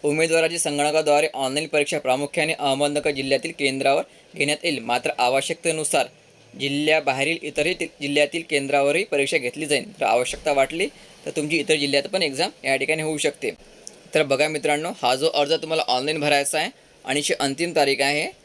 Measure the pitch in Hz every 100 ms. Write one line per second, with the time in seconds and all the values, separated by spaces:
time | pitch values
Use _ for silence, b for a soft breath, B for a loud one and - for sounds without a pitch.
0 | 151 151 165 165 160 170 160 143 147 156
1 | 151 147 156 - 135 139 156 151 143 151
2 | 131 131 143 - 156 160 139 135 147 147
3 | 151 139 135 135 165 165 139 135 139 143
4 | 196 B B - 143 151 170 135 117 120
5 | - - 123 135 135 165 170 156 151 151
6 | - - _ _ - - 139 143 151 156
7 | 139 131 143 170 147 143 151 185 165 -
8 | 143 143 147 170 160 147 139 139 139 151
9 | 202 147 139 160 123 147 151 143 104 -
10 | 117 120 123 - 156 139 135 165 190 B
11 | B B - 151 147 160 143 156 143 139
12 | 139 190 160 135 190 - 135 135 135 156
13 | 156 156 147 - 117 82 - - - -
14 | - 156 147 135 151 156 147 147 165 -
15 | 123 131 156 143 143 160 156 160 - 127
16 | 143 156 147 143 143 156 196 - b b
17 | - 139 143 - 139 139 170 160 139 135
18 | 139 147 180 -